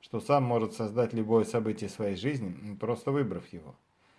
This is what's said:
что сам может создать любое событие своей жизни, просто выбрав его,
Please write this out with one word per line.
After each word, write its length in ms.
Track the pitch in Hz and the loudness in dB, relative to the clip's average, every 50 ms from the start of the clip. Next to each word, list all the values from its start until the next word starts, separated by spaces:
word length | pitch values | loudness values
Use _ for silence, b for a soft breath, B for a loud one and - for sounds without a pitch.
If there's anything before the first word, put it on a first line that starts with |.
что 200 | - - - 110 | -14 -8 -8 -6
сам 240 | - - 143 143 131 | 0 2 4 4 4
может 300 | 120 120 117 110 107 - | 4 2 2 2 0 -2
создать 380 | - 113 104 107 123 117 113 117 | -4 -4 -2 2 2 0 2 0
любое 320 | 113 107 110 113 113 104 | -2 2 4 6 6 6
событие 460 | - - 117 107 110 104 - 104 95 | 4 2 0 0 0 -2 -2 -6 -8
своей 260 | - - 107 101 98 | -6 -4 -2 -2 -2
жизни, 600 | 87 107 143 151 127 107 90 87 - 104 104 101 | -2 -2 -2 -2 -2 -4 -6 -8 -8 -10 -12 -8
просто 340 | 101 110 110 120 113 - 143 | -6 -4 -2 -2 -2 -2 0
выбрав 360 | 139 143 135 101 90 85 - - - | 0 0 0 0 -2 -6 -8 -10 -14
его, 240 | 85 78 67 - - _ _ b b b b b | -14 -14 -16 -20 -20 _ _ b b b b b